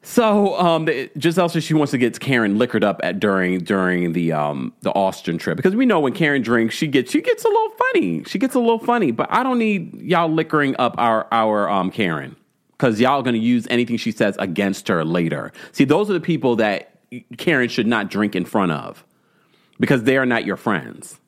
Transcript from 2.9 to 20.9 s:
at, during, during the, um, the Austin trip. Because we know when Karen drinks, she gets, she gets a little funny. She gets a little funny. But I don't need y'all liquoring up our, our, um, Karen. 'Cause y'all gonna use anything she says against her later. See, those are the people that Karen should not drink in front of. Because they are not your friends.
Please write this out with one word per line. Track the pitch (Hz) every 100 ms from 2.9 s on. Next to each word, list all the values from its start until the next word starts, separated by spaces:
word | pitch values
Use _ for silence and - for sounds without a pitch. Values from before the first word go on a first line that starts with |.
| 95
at, | 87 92
during, | 104 95 90 92
during | 82 98 92 90 87
the, | 82 82
um, | 78 73 71 64 -
the | -
Austin | - 95 - - 82
trip. | - 82
Because | 185 208
we | 262
know | 185
when | 139
Karen | - 165 139
drinks, | 113 120 113 -
she | 160
gets, | 131 123
she | 302
gets | 494 466 466
a |
little | 427 440
funny. | - 508 466 202 80
She | - 190
gets | 262 247
a |
little | 233 226
funny. | - 240 170
But | 117 -
I | 220
don't | 262 247
need | 220 202 170 104
y'all | 123 170 170
liquoring | 160 160 156 143 131
up | 123 -
our, | 120 110 -
our, | 113 110 107 98
um, | 95 92
Karen. | - 95 78 67 - _ _ _ _
'Cause | 131 107
y'all | 127 139
gonna | 127 117
use | 113 123 110
anything | 120 120 117
she | -
says | 107 107 95
against | 98 85 101 98 -
her | 90 80
later. | 87 82 76 - - -
See, | -
those | 139 156 208
are |
the | 180
people | 170 160 127 117
that | 110 98 - _ _ 123 - 113
Karen | - 147 120
should | - 110
not | 117 98
drink | 98 104 92
in |
front | 87 110 92
of. | 76 - - _ _ _ _ _ _ _ _
Because | - 139
they | 113 131
are | 131
not | 117 -
your | 110
friends. | - 95 60